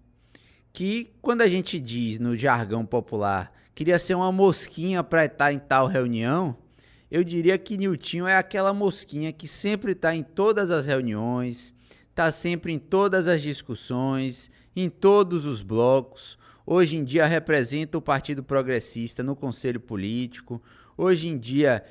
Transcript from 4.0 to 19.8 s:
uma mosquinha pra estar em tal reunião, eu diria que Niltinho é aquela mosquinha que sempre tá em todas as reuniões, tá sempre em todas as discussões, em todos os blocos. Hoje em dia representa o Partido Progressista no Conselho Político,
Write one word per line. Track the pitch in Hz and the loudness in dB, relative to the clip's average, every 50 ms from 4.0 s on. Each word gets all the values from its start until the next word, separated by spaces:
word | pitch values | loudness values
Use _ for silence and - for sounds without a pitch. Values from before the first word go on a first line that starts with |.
| - - 185 | 2 0 0
uma | 180 185 185 | 0 2 0
mosquinha | 185 190 196 190 - - - - - 160 165 185 185 175 165 | 4 6 6 6 4 2 -4 -10 -8 -6 -4 -2 -2 -2 -2
pra | - 170 165 156 | 2 2 2 2
estar | 143 - - 143 147 | 2 2 0 2 2
em | 143 135 | 2 0
tal | 143 - 135 135 131 | -2 2 4 4 4
reunião, | 123 - 131 127 120 120 110 113 123 147 175 185 151 117 - _ _ _ _ _ _ _ _ _ _ | 4 2 0 0 0 -2 -2 0 0 0 0 0 -2 -4 -8 _ _ _ _ _ _ _ _ _ _
eu | - 165 | 0 0
diria | 180 170 170 170 165 180 190 | 0 0 -2 2 2 2 2
que | 185 180 - 208 | 2 -2 -6 -6
Niltinho | 190 196 196 175 - - - - 175 180 | -4 -2 -2 -2 -4 -6 -8 -6 -4 0
é | 185 190 | 2 2
aquela | 190 185 185 - 196 190 196 202 | 2 2 0 -2 0 0 0 0
mosquinha | 202 202 190 190 - - - - 147 156 156 | 0 -2 -2 -2 -4 -12 -10 -8 -6 -6 -6
que | 151 156 175 | -8 -10 -10
sempre | 147 - - - 202 214 202 202 196 180 | -8 -6 -4 -2 -2 -2 -2 -2 -4 -4
tá | - - 165 165 | 0 0 0 0
em | 165 147 | 0 -6
todas | - - - 196 214 220 208 202 170 | -6 -2 2 2 2 2 2 2 2
as | 170 156 135 | 0 0 2
reuniões, | 147 139 131 131 117 107 104 113 120 123 123 123 123 117 - - - - _ _ _ - _ _ _ | 0 0 0 0 -2 -2 -2 -2 -2 -2 -2 -4 -6 -8 -10 -14 -16 -18 _ _ _ -20 _ _ _
tá | _ - 165 160 | _ 0 0 0
sempre | 156 - - 175 175 165 - 170 | 0 -2 -4 -4 -4 -4 -4 -6
em | 160 139 | -6 -6
todas | - - 190 190 202 196 190 185 165 175 | -4 0 2 2 4 4 2 2 2 2
as | 175 156 | 2 0
discussões, | 143 147 139 - - - 113 - - - 127 123 131 135 135 131 135 131 123 - - - _ _ _ _ _ | 0 -4 -8 -8 -10 -12 -12 -12 -8 -6 -4 -2 -2 -2 -2 -2 -4 -6 -8 -10 -16 -20 _ _ _ _ _
em | 185 185 170 | -4 -4 -4
todos | - - - 196 202 208 196 175 175 160 143 | -2 4 6 6 8 6 6 4 0 -4 -2
os | 147 127 104 | -4 -6 -6
blocos. | 98 95 110 113 120 127 131 135 120 - - - - - - _ _ - - _ _ | -6 -2 2 4 4 6 4 4 2 -2 -14 -20 -20 -20 -20 _ _ -20 -20 _ _
Hoje | - 165 180 180 147 160 | 0 2 2 4 2 2
em | 160 143 | -4 -4
dia | 123 139 165 156 | 0 2 2 4
representa | 151 170 160 160 - 156 143 123 120 139 151 160 151 - | 4 2 0 0 2 0 0 0 0 -4 -6 -6 -4 -6
o | 160 | -6
Partido | - - 139 135 - - 147 135 | -2 -2 -2 -2 -2 -6 -8 -8
Progressista | 127 - 139 135 131 127 127 113 - - - 117 117 113 - - | -6 -2 0 0 0 0 -2 -2 -4 -6 -8 -8 -8 -8 -8 -6
no | 127 139 139 | -6 -6 -6
Conselho | 139 147 131 117 - - 127 120 | -6 -6 -8 -8 -4 -4 -4 -4
Político, | 113 | -6